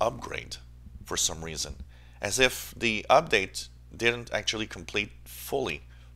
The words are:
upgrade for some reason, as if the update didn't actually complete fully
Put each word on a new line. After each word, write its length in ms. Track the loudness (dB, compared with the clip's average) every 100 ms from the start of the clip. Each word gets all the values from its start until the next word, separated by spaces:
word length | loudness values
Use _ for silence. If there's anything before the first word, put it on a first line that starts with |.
upgrade 560 | 0 0 -6 -8 -8 -12 -14 -18 -16 -14
for 120 | -6 0
some 280 | 0 0
reason, 320 | -6 -6 -6 -8 -14 -16 -20 -4
as 180 | 0 6
if 360 | 4 4 -8 0
the 300 | 2 2 6
update 600 | 6 8 4 2 -4 -10 -12 -16 0
didn't 360 | 2 2 0
actually 340 | -2 0 -2 -4
complete 440 | -8 -4 -2 -2 -6
fully 580 | -16 -14 -4 -2 0 -4 -8 -20 -20